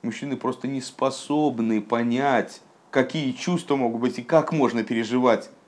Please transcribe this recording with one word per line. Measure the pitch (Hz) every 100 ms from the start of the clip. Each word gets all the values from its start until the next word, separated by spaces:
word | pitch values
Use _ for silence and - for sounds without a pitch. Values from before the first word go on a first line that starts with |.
«Мужчины | 120 110 143 127
просто | 127 123 127
не | 135
способны | 127 - 113 - - 151 151 120 113 107
понять, | 101 117 117 120 143 123 - - - _ _
какие | 135 131 160 135
чувства | 127 - 175 - 139
могут | 120 113
быть | 123 -
и |
как | 120 160 -
можно | 160 127 117
переживать». | 104 117 110 123 123 107 - -